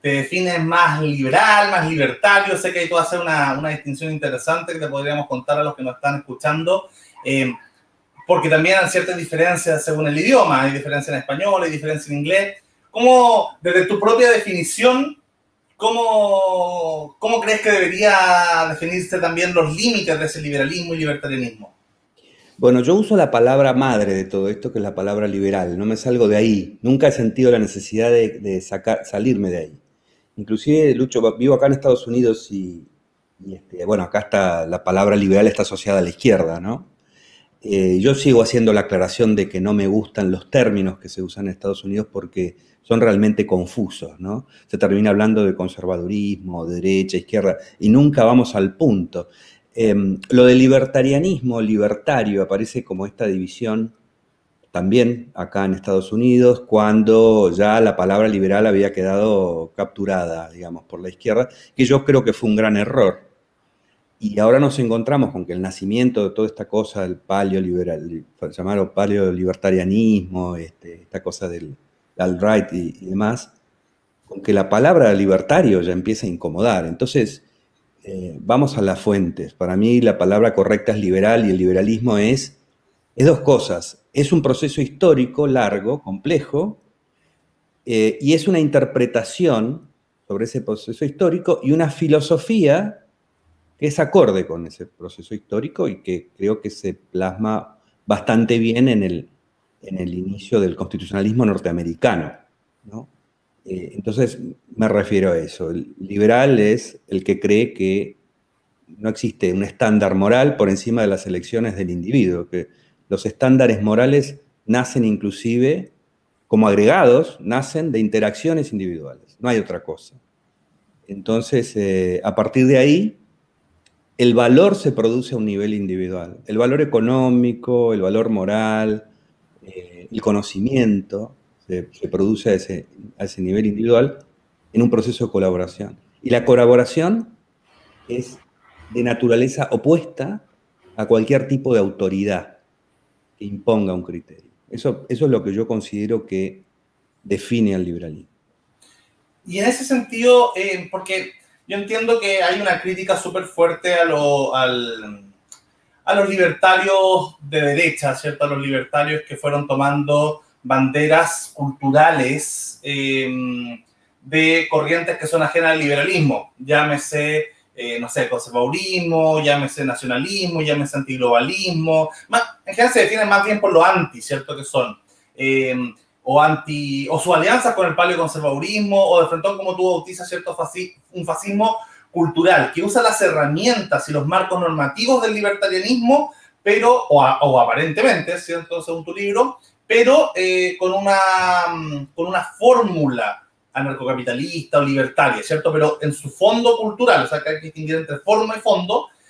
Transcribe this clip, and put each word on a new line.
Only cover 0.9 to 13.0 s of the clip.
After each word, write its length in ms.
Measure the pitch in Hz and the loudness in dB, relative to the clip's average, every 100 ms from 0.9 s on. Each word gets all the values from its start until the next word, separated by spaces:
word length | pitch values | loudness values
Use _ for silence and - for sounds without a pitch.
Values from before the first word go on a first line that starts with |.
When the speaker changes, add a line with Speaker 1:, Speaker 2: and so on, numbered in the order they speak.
| 151 | 0
Speaker 1:
liberal, 680 | 156 143 131 165 220 208 208 | -2 -2 0 2 4 4 2
más 160 | 185 160 | 0 -2
libertario? 680 | 160 131 - 202 202 196 185 | -2 -2 0 2 4 2 -2
Sé 160 | 185 | -4
que 80 | 175 | -4
hay 80 | 165 | -2
que 100 | 170 | -2
hacer 220 | 160 180 | -2 -4
una, 380 | 165 156 139 135 | -2 0 0 -2
una 100 | 156 | -6
distinción 420 | 151 143 139 160 | -6 -8 -10 -8
interesante 640 | 151 139 127 - 170 165 | -6 -6 -6 -4 -4 -4
que 60 | 165 | -8
te 100 | 147 | -8
podríamos 380 | 139 143 147 143 | -6 -6 -6 -6
contar 320 | 127 127 147 | -8 -4 -4
a 60 | |
los 100 | 147 | -4
que 80 | 139 | -6
nos 140 | 131 123 | -10 -4
están 200 | 143 143 | -4 -4
escuchando, 680 | - - 151 151 165 185 - _ _ - | -10 -8 -4 -4 -2 -2 -4 _ _ -14
eh, 280 | 127 135 127 120 _ _ _ _ _ _ - | -4 -2 -2 -6 _ _ _ _ _ _ -2
porque 220 | 175 160 | 0 2
también 280 | 156 165 190 | 0 2 2
hay 60 | 180 | 2
ciertas 300 | 185 180 175 | -2 -4 -6
diferencias 680 | 165 160 170 175 170 156 | -6 0 0 0 -2 -2
según 240 | 156 151 151 | -2 -4 -2
el 100 | 151 | -2
idioma. 440 | 202 262 185 135 | 2 4 4 2
Hay 100 | 139 | 0
diferencia 400 | 139 143 143 139 | -4 -6 -6 -6
en 80 | 139 | -8
español, 420 | - 139 202 190 | -6 -4 0 0
hay 80 | 170 | -2
diferencia 400 | 151 156 151 147 | -4 -6 -6 -6
en 80 | 143 | -6
inglés. 380 | 147 190 202 - _ _ _ | -2 0 -2 -8 _ _ _
¿Cómo, 680 | 220 | 0